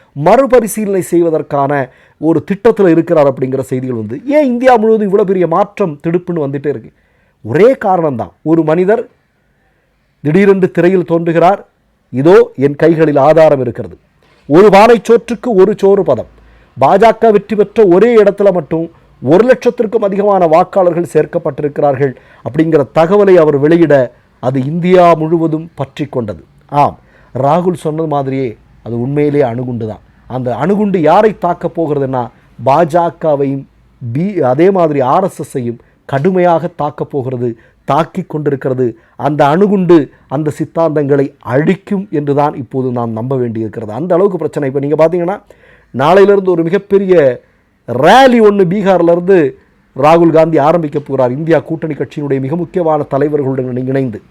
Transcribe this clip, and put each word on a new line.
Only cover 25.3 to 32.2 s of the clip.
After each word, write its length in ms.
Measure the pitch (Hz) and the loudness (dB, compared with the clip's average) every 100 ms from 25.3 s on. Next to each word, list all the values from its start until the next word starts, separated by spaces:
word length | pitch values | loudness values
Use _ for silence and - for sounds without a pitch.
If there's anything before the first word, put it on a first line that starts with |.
| 170 160 156 165 - | -2 -2 -4 -8 -12
பற்றி 300 | 135 - 143 | -12 -10 -8
கொண்டது. 380 | 127 104 82 - _ _ | -6 -8 -10 -18 _ _
ஆம், 340 | 143 131 - _ _ _ | 0 0 -2 _ _ _
ராகுல் 400 | 120 139 170 180 | -4 -2 0 -2
சொன்னது 340 | 170 160 156 160 | -4 -6 -6 -4
மாதிரியே 500 | 143 135 135 127 107 _ _ | -4 -4 -4 -6 -10 _ _
அது 180 | 110 117 | -10 -8
உண்மையிலே 400 | 123 147 147 147 | -4 -2 0 0
அணுகுண்டு 460 | 127 117 127 117 110 | -2 -4 -8 -8 -8
தான். 120 | 95 _ _ - | -12 _ _ -12
அந்த 280 | 127 123 113 | -8 -6 -4
அணுகுண்டு 460 | 160 208 208 190 | -2 -2 -2 -2
யாரை 360 | 147 185 214 - | 0 2 0 -2
தாக்கப் 440 | 175 175 170 170 | -6 -4 -6 -6
போகிறதுன்னா 480 | 160 143 135 127 | -4 -4 -4 -6